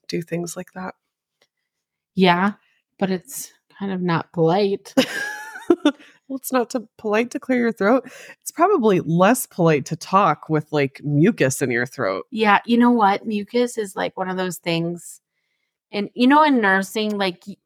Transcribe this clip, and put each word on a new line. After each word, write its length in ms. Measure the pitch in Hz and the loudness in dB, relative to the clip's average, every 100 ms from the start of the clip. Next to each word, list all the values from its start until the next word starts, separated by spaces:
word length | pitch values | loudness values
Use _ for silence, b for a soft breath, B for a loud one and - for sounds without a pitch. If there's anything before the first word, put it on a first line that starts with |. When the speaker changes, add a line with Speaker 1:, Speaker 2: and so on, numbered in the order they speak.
| - | -10
Speaker 1:
do 160 | 175 | -10
things 340 | 170 165 175 - | -6 -8 -8 -12
like 140 | 185 | -16
that. 220 | 190 185 - _ _ _ _ _ _ _ _ _ _ _ - | -14 -16 -16 _ _ _ _ _ _ _ _ _ _ _ 0
Speaker 2:
Yeah, 380 | 185 175 202 - _ _ _ - | 2 2 0 -4 _ _ _ -8
but 140 | 190 | -4
it's 420 | 190 - - - _ _ - | -6 -8 -16 -16 _ _ -12
kind 140 | 196 | -8
of 100 | 185 | -4
not 300 | 180 165 - | -2 -2 -4
polite. 600 | 170 160 190 202 196 - - | -2 0 2 0 -2 -4 -4
Speaker 1:
<laughs> 40 | - - 855 831 906 807 906 349 302 - b b - | -2 -4 -8 -10 -16 -12 0 2 2 -2 b b -14
Well, 80 | 269 | -12
it's 160 | - | -4
not 160 | 254 226 | -4 -2
to, 160 | 254 208 _ | -6 -10 _
polite 340 | 214 214 240 | -2 -2 -2
to 80 | 285 | -6
clear 200 | - 254 | -2 0
your 120 | 233 | 0
throat. 360 | - 196 262 - B B B | 0 2 2 0 B B B
It's 80 | - | -14
probably 520 | - 359 381 220 180 | 0 2 4 4 2
less 440 | - 170 190 247 - | 2 4 4 4 -2
polite 400 | - 165 147 - | 0 2 2 -2
to 80 | 160 | -10
talk 500 | - 190 190 147 - | 0 2 2 0 -2
with, 220 | 156 - | -4 -2
like, 300 | 151 139 - | 0 0 -2
mucus 580 | 147 143 185 175 131 - | -2 2 4 4 0 0
in 80 | 127 | -2
your 160 | 120 123 | -2 -4
throat. 400 | - 104 95 - | -4 -4 -4 -6
Speaker 2:
Yeah, 280 | 220 214 196 - | -2 2 2 2
you 120 | 233 | 2
know 140 | 240 | 4
what? 360 | 240 196 202 220 | 4 2 0 -4
Mucus 500 | 208 202 240 247 - | -6 -4 -2 -2 -4
is, 180 | 202 190 | -8 -6
like, 200 | 175 - | -8 -6
one 120 | 185 | -6
of 80 | 185 | -4
those 200 | 185 170 | -6 -6
things. 640 | 175 165 170 175 - - _ _ _ _ _ _ _ | -4 -2 -4 -8 -14 -20 _ _ _ _ _ _ _
And, 180 | 208 202 | -8 -8
you 120 | - 247 | 0 4
know, 140 | 294 | 6
in 180 | 311 254 | 4 4
nursing, 560 | 202 190 196 220 214 208 | 2 0 -2 -4 -4 -2
like, 260 | 190 185 - | -4 -6 -16
y-, 120 | 185 | -20